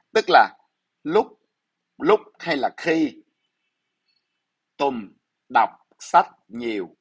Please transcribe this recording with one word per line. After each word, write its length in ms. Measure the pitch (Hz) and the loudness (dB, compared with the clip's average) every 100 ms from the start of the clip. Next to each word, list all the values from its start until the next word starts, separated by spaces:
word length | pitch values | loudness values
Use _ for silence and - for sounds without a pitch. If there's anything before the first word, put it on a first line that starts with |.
| _ | _
Tức 120 | 220 196 | -2 4
là 280 | 151 104 - _ _ _ _ | 4 4 -2 _ _ _ _
lúc, 240 | 147 175 131 _ _ _ _ _ _ - | -4 -2 -2 _ _ _ _ _ _ -6
lúc 220 | 147 214 - - | 0 0 -2 -12
hay 180 | 170 147 | -8 -4
là 140 | 107 - | -4 -4
khi. 460 | 165 160 151 95 _ _ _ _ _ _ _ _ _ _ _ _ _ _ _ - | -4 -2 -2 -6 _ _ _ _ _ _ _ _ _ _ _ _ _ _ _ -6
Tùm, 360 | 143 123 98 _ _ _ - | -4 -4 -10 _ _ _ -4
đọc 220 | 120 110 - _ _ | 0 0 -4 _ _
sách 300 | - 175 190 _ _ | 0 0 0 _ _
nhiều. 480 | 113 117 107 85 _ | -10 -6 -6 -8 _